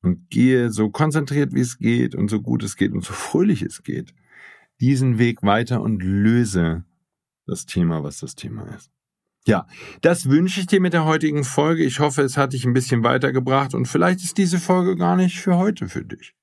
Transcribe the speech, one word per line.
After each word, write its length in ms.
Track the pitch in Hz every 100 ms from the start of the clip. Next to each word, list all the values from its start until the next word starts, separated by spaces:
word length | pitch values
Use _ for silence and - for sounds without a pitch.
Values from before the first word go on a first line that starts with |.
und 280 | 90 90 -
gehe 420 | 117 127 127 120
so 180 | 104 107
konzentriert, 640 | - 156 151 139 143 139
wie 80 | -
es 160 | 123 -
geht 380 | 113 120 123 -
und 140 | 104
so 120 | 107
gut 220 | 117 123
es 120 | 107 -
geht 160 | 98
und 100 | -
so 100 | 90
fröhlich 480 | - - 160 196 151
es 220 | 90 -
geht, 300 | - - - _ _ - - - _ _
diesen 380 | 123 135 131 113
Weg 260 | 120 117
weiter 380 | 101 104 120 120
und 200 | 104 107
löse 840 | 92 98 107 117 120 92 82 82 87 _ _ _ _ _ -
das 200 | 90 -
Thema, 380 | - 85 80
was 160 | 73 -
das 160 | 71 -
Thema 280 | - 110 - -
ist. 160 | _ _ _ _ _ _ -
Ja, 220 | 98 - - - -
das 280 | 170 170 135
wünsche 300 | 143 185 185
ich 80 | 185
dir 120 | 196
mit 140 | 185
der 120 | 165 156
heutigen 380 | 156 156 147
Folge. 400 | 131 - 151 165
Ich 160 | 147 131
hoffe, 220 | 147 143
es 160 | 135 139
hat 160 | 135
dich 120 | 131 123
ein 80 |
bisschen 300 | 123 127 120
weitergebracht 720 | 113 127 131 131 127 135 139
und 140 | 123 123
vielleicht 360 | - 175 180
ist 140 | 180 -
diese 220 | 185 175
Folge 360 | - 185 180 180
gar 200 | 175 185
nicht 240 | 185 -
für 180 | - 175
heute 300 | 196 - 95
für 180 | - -
dich. 300 | - - _